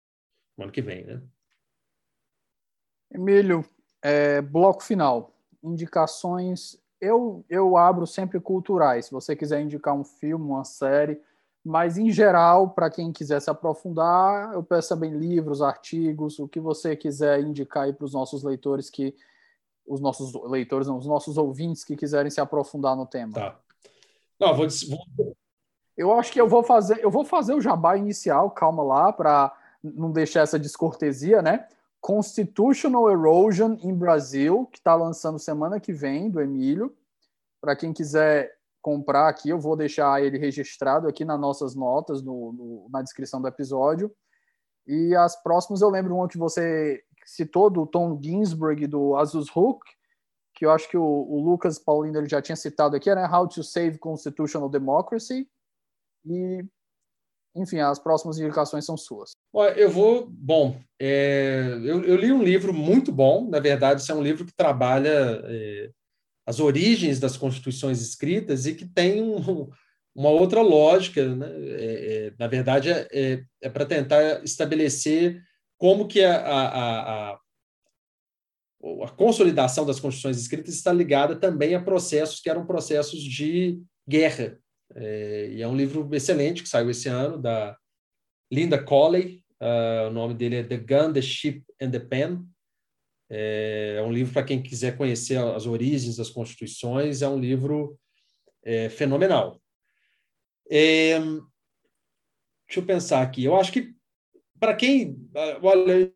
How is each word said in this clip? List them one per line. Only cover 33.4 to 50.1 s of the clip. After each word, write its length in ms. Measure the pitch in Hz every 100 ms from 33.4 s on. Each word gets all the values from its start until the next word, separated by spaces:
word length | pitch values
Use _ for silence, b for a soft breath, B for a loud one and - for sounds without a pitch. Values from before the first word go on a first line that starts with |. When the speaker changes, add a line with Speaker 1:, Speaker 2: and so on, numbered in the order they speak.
| 214 185 226 220
Speaker 2:
in 100 | 175
Brazil, 720 | 180 175 156 135 139 147 202 254
que 140 | -
tá 140 | 175
lançando 440 | 165 165 160 160 156
semana 420 | - 151 156 208
que 120 | -
vem, 380 | 160 139 143 214
do 100 | 170
Emílio. 560 | 139 135 131 165 262 - _ _ _ _ _ _
Pra 140 | 147
quem 180 | 139 165
quiser 640 | 160 151 156 156 147 127 - _ _
comprar 480 | 156 147 143 139 156
aqui, 200 | 151 143
eu 100 | 170
vou 180 | 151 160
deixar 460 | 147 156 143 139
ele 160 | 139 139
registrado 720 | 147 135 131 - 135 147 160
aqui 160 | 143
nas 160 | 160 147
nossas 340 | 143 139 135
notas, 480 | 131 127 139 160 139
no, 300 | 131 127 117
no, 360 | 120 120 113 101
na 120 | 135
descrição 400 | 131 - 135 131
do 60 | 131
episódio. 640 | 127 135 135 139 160 208 - _ _ _ _ _ _ -
E 300 | 147 170 175
as 260 | 175 170
próximas 400 | 165 170 175 196
eu 80 | 208
lembro 240 | 190 185
uma 140 | 180 180
que 100 | 170
você 640 | 165 175 170 160 151 131 - _ _
citou, 420 | - 156 170 208
do 160 | 175
Tom 340 | 156 175 170 147
Ginsburg, 640 | 147 190 208 160 156 151 147
do 300 | 147 143 139
Azus 320 | 147 160 147
Hook, 300 | 165 226 - - _ _